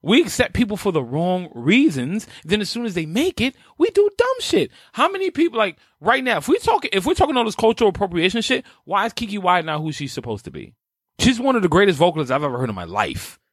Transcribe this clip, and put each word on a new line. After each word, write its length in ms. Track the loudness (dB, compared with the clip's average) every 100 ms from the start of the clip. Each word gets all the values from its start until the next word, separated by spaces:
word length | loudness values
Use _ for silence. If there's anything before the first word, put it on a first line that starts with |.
we 200 | 4 4
accept 320 | 4 -2 -2
people 220 | 0 -2 -2
for 160 | -2
the 100 | -2
wrong 460 | -2 -2 0 -2 -4
reasons. 760 | -4 2 4 4 0 -4 -6 -8 -18
Then 160 | -4 -2
as 100 | -2
soon 160 | -6 -6
as 80 |
they 120 | -6 -4
make 340 | -2 -2 -2
it, 160 | -4 -4 _ -2
we 120 | 2
do 180 | 4 2 2
dumb 240 | -2 -2
shit. 300 | 0 0 0 -8 _
How 180 | -2 -2
many 220 | 0 -4
people, 260 | 0 0 0
like, 200 | -2 -4 _ _
right 220 | 0 0
now, 160 | 0 -2
if 80 | 0
we 120 | 0
talk, 260 | 2 0 0
if 140 | -2 0
we're 80 |
talking 220 | 2 2 2
all 80 |
this 120 | 0 2
cultural 340 | 0 4 2
appropriation 500 | 2 -4 0 0 0
shit, 220 | 0 -2 -4 _
why 220 | -4 -2 -2
is 60 |
Keke 280 | -6 -6 -2
Wyatt 240 | 2 0
not 160 | 0 -4
who 100 | -6
she's 220 | -8 -8
supposed 320 | -8 -8 -10
to 80 | -10
be? 220 | -14 -16 _ _ _ _ 0
She's 220 | 2 2
one 160 | 0 2
of 60 |
the 60 | 4
greatest 300 | 4 4 4
vocalists 320 | 2 2 -2
I've 140 | -2
ever 140 | -2 -2
heard 100 | -4
in 60 | -4
my 80 |
life. 560 | -4 -2 -2 -4 -12 -20 _